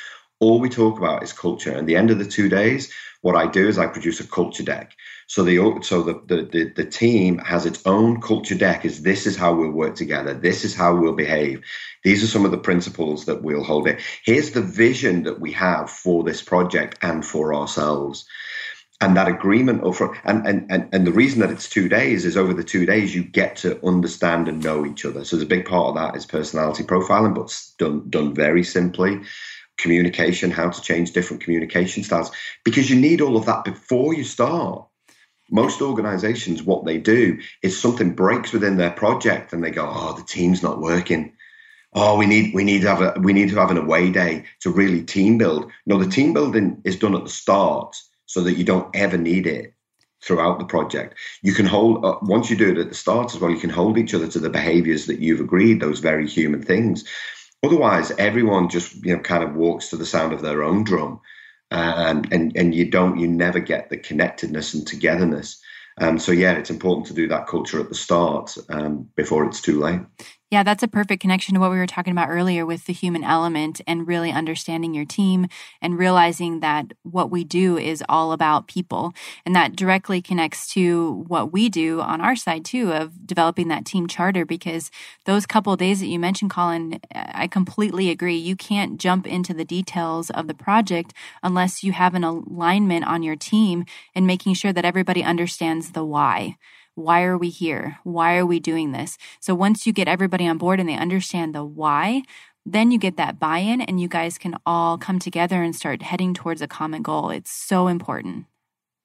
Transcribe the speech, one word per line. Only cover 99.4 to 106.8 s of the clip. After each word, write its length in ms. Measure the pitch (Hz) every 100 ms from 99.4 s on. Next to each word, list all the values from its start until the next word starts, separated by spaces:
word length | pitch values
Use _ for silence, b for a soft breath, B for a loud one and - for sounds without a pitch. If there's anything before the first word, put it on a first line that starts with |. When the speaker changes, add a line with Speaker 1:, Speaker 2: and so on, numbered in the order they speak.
| -
Speaker 2:
once 320 | 180 196 214 226
you 60 |
get 160 | 202 165
everybody 400 | 180 190 180 175
on 100 | 160
board 220 | 175 190
and 80 | 175
they 80 | 147
understand 580 | 170 190 - 180 160
the 100 | 151
why, 580 | 147 151 151 147 190 262 262 B B B -
then 240 | 208 233
you 80 | 240
get 180 | 190 165
that 220 | 147 -
buy-in 420 | 156 170 202 254
and 200 | - 180
you 80 | 175
guys 280 | 170 170 170
can 200 | 175 165 -
all 320 | 170 170 170
come 220 | - 185
together 420 | 180 170 175 185
and 140 | 170 160
start 260 | 156 127
heading 320 | - 180 185
towards 260 | 175 170 156
a 60 | 147
common 360 | -